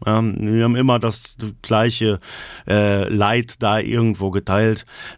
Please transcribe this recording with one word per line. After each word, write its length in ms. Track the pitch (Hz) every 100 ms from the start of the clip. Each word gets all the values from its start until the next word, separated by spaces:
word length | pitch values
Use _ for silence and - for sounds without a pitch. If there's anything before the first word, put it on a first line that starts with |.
| -
Ja, 160 | 110
wir 420 | 113 - 107 113
haben 120 | 117 120
immer 240 | 131 120
das 380 | 113 107 - - 107 -
gleiche, 580 | - 110 117 117 110 98 - - - - -
äh, 400 | 104 104 101 98
Leid 480 | 104 101 120 120 -
da 200 | 113 107
irgendwo 520 | 104 117 113 95 98
geteilt, 540 | 95 95 98 110 107 - - -